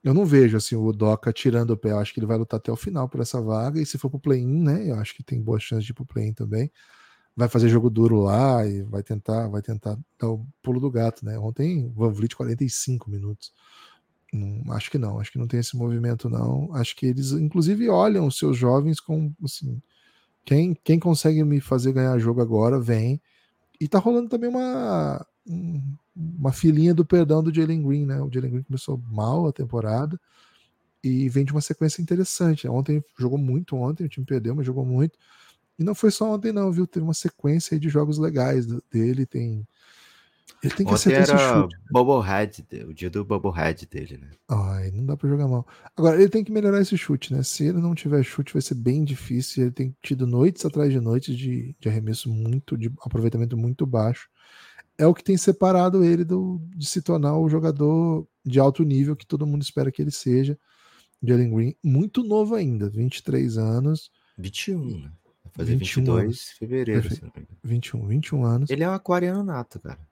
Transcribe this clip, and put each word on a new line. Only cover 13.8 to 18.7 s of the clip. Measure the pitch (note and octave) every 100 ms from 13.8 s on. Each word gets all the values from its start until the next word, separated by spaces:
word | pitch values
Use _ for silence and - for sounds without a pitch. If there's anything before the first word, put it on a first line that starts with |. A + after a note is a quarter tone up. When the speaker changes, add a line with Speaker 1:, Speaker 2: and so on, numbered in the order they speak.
| - _ _ _ _
Speaker 1:
Não, | G#2+ G2+ G#2 A#2+
acho | A2+ -
que | D3
não. | A2 G#2
Acho | G#2+
que | C3
não | A#2
tem | A#2+
esse | A2+
movimento, | B2 A#2+ A#2 A#2+ A#2 A#2+
não. | A#2 A#2 C3+ D#3
Acho | D3 A#2
que | - C3
eles, | B2+ C3+
inclusive, | D3 D3+ F3 D#3+ G#3 A#3
olham | F3+ G#3 G3 D3
os | -
seus | D3 B2+
jovens | B2